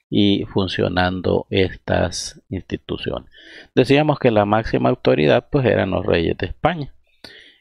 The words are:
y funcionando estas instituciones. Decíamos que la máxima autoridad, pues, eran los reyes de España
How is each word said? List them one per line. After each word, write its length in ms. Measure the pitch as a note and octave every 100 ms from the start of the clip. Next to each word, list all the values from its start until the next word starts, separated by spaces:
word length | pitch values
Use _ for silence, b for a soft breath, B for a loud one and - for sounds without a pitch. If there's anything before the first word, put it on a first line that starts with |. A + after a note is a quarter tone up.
| -
y 360 | G#2+ G2+ G2+ -
funcionando 1000 | - F#2 - G2+ F2 F2+ F#2 F#2 F#2 -
estas 920 | G2+ F#2 - - F#2 F2+ - - - -
instituciones. 800 | F#2 - F#2+ - D#2+ - B1+ - B B B B B2+
Decíamos 420 | B2+ C#3 D#3 C#3
que 140 | B2
la 140 | G#2+ G#2
máxima 440 | G#2+ A#2 B2+ B2
autoridad, 580 | B2+ - C3 D3+ B2 -
pues, 140 | C#3+ B2
eran 260 | G2 G2
los 140 | F2+ G2
reyes 300 | F2 E2 E2+
de 100 | F#2
España 480 | - D3+ F3 C3+ - _ B B B B B